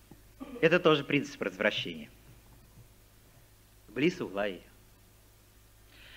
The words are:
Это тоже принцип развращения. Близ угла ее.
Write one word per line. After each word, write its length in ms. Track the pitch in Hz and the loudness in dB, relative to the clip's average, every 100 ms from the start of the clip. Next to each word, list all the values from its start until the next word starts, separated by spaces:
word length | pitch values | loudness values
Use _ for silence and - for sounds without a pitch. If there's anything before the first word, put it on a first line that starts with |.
| - - - - - - | -20 -20 -20 -18 -16 0
Это 180 | 160 175 | 4 4
тоже 240 | 170 151 | 6 4
принцип 380 | 139 147 - - | 2 -2 -2 -6
развращения. 680 | 98 95 104 - 92 80 73 - - - - - - - - - - - - - - - - - - | -6 0 0 0 -8 -10 -14 -20 -20 -20 -20 -20 -20 -20 -20 -20 -20 -20 -20 -20 -20 -20 -20 -20 -14
Близ 300 | 120 160 175 | 0 0 0
угла 280 | 104 98 104 | -8 -4 -4
ее. 120 | 87 - - - - - - - - - - - - - - - | -6 -16 -20 -20 -20 -20 -20 -20 -20 -20 -20 -20 -20 -20 -20 -20